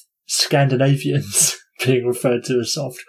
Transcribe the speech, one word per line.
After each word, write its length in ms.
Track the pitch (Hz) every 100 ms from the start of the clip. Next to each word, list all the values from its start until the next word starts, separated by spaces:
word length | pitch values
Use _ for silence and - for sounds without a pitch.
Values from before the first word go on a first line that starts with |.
| _ _ -
Scandinavians 1300 | - - 143 139 127 135 139 147 143 101 101 - - _
<laughs> 160 | - 127
being 200 | 131 120
referred 380 | 120 135 120 -
to 140 | 123
as 140 | 113
soft. 260 | - - -